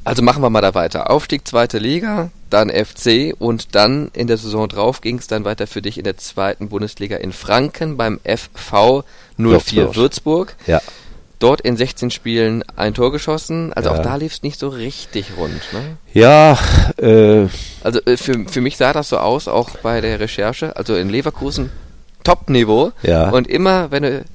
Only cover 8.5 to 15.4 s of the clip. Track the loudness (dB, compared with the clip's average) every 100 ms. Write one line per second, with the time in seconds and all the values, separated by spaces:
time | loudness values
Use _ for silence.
8.5 | -16 -2 4 4 4 -2 -16 -16 -2 2
9.5 | 2 2 0 0 2 0 0 -2 -2 -2
10.5 | -8 -2 -2 -2 -12 -20 -20 -20 0 2
11.5 | 2 0 -2 -2 -4 -8 -6 -4 0 0
12.5 | -2 -6 -4 -4 0 0 0 -4 -6 -6
13.5 | -6 -6 -4 -2 -2 -2 -4 -6 -8 -10
14.5 | -8 -8 -8 -10 -12 -10 -10 -8 -8